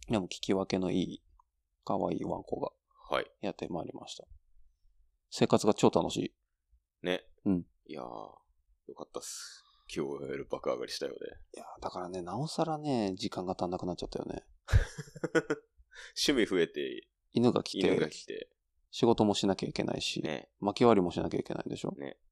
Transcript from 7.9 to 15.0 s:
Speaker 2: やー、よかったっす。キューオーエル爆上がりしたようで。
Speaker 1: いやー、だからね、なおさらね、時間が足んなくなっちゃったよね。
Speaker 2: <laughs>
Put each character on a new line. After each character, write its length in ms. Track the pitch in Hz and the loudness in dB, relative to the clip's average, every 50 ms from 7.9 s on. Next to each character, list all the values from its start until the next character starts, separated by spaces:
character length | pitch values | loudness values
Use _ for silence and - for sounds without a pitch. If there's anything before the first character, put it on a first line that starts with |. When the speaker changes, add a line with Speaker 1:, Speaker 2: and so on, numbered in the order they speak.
Speaker 2:
や 80 | 78 71 | -14 -12
ー、 40 | 62 | -12
よ 360 | 60 58 53 52 - - - _ _ _ _ _ _ _ _ - - 71 | -12 -12 -14 -14 -16 -18 -20 _ _ _ _ _ _ _ _ -20 -18 -14
か 80 | - 82 | -14 -14
っ 40 | _ | _
た 80 | - - | -12 -12
っ 20 | |
す。 420 | - - - - - - - - _ _ _ _ _ - | -10 -10 -12 -12 -14 -14 -18 -20 _ _ _ _ _ -8
キ 120 | - 87 | -4 -4
ュ 40 | 73 | -4
ー 20 | |
オ 140 | 69 71 69 | -4 -4 -6
ー 120 | 69 67 | -6 -6
エ 40 | 69 | -6
ル 100 | 67 65 | -8 -6
爆 240 | - - 67 - 71 | -6 -6 -4 -2 -2
上 80 | 64 60 | -2 -2
が 80 | 60 | -4
り 60 | - | -8
し 60 | - - | -6 -6
た 80 | 78 | -6
よ 80 | 69 - | -6 -6
う 20 | - | -8
で。 80 | - - - - - _ - | -12 -12 -12 -14 -20 _ -18
Speaker 1:
い 20 | - | -18
や 60 | - - - - | -16 -16 -16 -10
ー、 40 | |
だ 80 | - - | -10 -8
か 100 | - 92 | -8 -8
ら 80 | 90 87 | -8 -6
ね、 140 | 92 92 | -8 -8
な 160 | 85 87 92 117 | -6 -6 -6 -6
お 80 | 147 | -4
さ 180 | 160 - - 160 | -4 -2 -2 -2
ら 140 | 160 156 151 | -2 -2 -4
ね、 360 | 151 147 131 117 104 98 92 | -2 0 0 2 2 0 -2
時 120 | - 120 110 | -4 -6 -6
間 160 | - - 90 | -6 -6 -4
が 100 | 92 90 - | -4 -4 -4
足 80 | 92 | -2
ん 40 | 87 | -4
な 80 | 90 87 | -4 -4
く 60 | - | -4
な 80 | 90 | -4
っ 40 | 85 | -6
ち 80 | - - | -6 -8
ゃ 20 | |
っ 20 | - | -8
た 120 | - - | -6 -8
よ 40 | - | -6
ね。 200 | - - - - _ - _ - | -6 -8 -10 -12 _ -20 _ -2
Speaker 2:
<laughs> 1500 | - - - - - - - | 4 4 4 4 4 -6 -14